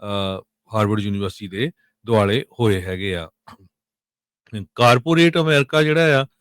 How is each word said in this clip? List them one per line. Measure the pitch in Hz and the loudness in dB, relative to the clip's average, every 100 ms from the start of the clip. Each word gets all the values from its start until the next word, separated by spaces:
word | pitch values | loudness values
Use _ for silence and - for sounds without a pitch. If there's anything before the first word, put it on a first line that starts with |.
ਅ, | 104 101 98 95 - _ - | -10 -6 -6 -8 -14 _ -6
ਹਾਰਵਰਡ | 110 104 107 | -2 0 -2
ਯੂਨੀਵਰਸਿਟੀ | 101 101 98 - 98 | -4 -4 -6 -10 -14
ਦੇ | 98 151 - _ _ - | -8 -8 -10 _ _ -2
ਦੁਆਲੇ | 110 101 120 - - | 0 2 -2 -4 -2
ਹੋਏ | 113 95 | -2 -2
ਹੈਗੇ | 90 92 98 87 | -4 -8 -6 -8
ਆ। | 82 _ - - 95 _ _ _ _ _ _ _ _ 107 92 | -10 _ -20 -20 _ _ _ _ _ _ _ _ _ -14 -8
ਕਾਰਪੋਰੇਟ | - 120 123 165 165 170 165 | 2 4 4 2 2 4 2
ਅਮਰੀਕਾ | 156 143 135 156 | 0 0 2 0
ਜਿਹੜਾ | 151 156 160 139 | 2 2 2 2
ਆ, | 135 _ | 0 _